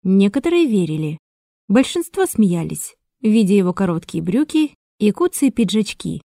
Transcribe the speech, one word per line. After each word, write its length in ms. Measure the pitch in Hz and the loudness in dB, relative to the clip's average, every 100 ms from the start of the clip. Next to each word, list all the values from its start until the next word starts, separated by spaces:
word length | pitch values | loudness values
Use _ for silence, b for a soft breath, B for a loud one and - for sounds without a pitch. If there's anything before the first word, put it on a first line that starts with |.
Некоторые 600 | 185 196 202 269 339 349 | 2 2 2 0 0 0
верили. 540 | 311 208 165 156 156 156 _ _ _ _ - | 2 0 -2 -4 -6 -8 _ _ _ _ 0
Большинство 560 | 208 269 349 - - | 2 2 -4 -6 -4
смеялись, 720 | 370 - 202 170 156 156 - _ _ _ | -2 0 0 0 -4 -10 -14 _ _ _
видя 320 | 220 220 190 | 0 2 4
его 220 | 202 180 | 4 2
короткие 480 | - 196 165 - 170 | 0 -2 -2 -6 -8
брюки 500 | 165 220 302 311 294 _ _ _ | -2 -2 0 0 -2 _ _ _
и 120 | 208 | -2
куцые 400 | - 359 - 269 | 0 -2 0 0
пиджачки 720 | 220 208 214 196 - 175 156 | 0 0 0 -2 -6 -8 -10